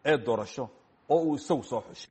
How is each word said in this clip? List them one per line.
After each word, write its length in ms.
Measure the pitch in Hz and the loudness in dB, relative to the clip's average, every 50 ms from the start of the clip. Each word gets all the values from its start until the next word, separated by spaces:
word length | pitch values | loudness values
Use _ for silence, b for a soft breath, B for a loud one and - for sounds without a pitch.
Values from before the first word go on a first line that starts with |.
| - | 0
ee 120 | 143 156 135 | 2 2 2
doorasho 520 | 104 120 113 107 104 - - - 127 104 - - _ _ _ _ _ - | 2 0 0 0 -2 -4 -6 -8 -8 -8 -10 -16 _ _ _ _ _ 2
oo 120 | 143 170 165 | 2 2 4
uu 120 | 160 151 | 2 0
isagu 280 | 135 - - 175 131 110 | -2 0 0 0 0 0
soo 180 | - 127 110 | -2 -6 -6
xushay. 280 | - - - - - - | -6 -8 -12 -18 -20 -14